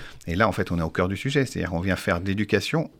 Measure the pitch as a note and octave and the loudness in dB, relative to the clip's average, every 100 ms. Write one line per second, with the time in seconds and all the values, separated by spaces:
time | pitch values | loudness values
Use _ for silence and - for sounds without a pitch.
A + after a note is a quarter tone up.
0 | - - - E2+ F#2+ F#2+ - E2+ D#2+ - | -14 -12 -2 2 4 2 0 0 0 0
1 | F#2 F#2+ C#3 C#3+ B2+ F2 E2+ E2+ F#2+ F2 | 0 0 -2 0 0 -2 -2 0 0 0
2 | - E2+ G2 G2+ G#2 G2+ - D#3+ - | 0 0 0 0 2 2 2 -2 -4